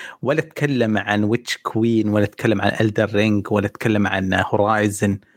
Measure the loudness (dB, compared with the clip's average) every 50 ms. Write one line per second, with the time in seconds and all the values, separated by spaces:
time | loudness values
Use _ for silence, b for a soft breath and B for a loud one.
0 | B B B B -4 -2 -2 -2 -2 -6 -6 -4 -4 -2 0 0 0 0 0 -2
1 | 0 0 0 0 2 0 0 -2 -4 -6 -10 -8 -8 -6 -2 0 0 2 2 2
2 | 2 2 2 2 0 0 -2 -2 0 0 0 2 2 0 2 2 0 0 2 0
3 | -2 0 2 2 2 2 2 0 0 0 -2 0 -2 -2 -4 -4 -2 0 2 2
4 | 2 0 0 -2 -2 0 0 0 0 0 0 0 0 2 2 2 0 0 -2 0
5 | -2 -2 -2 -2 b b b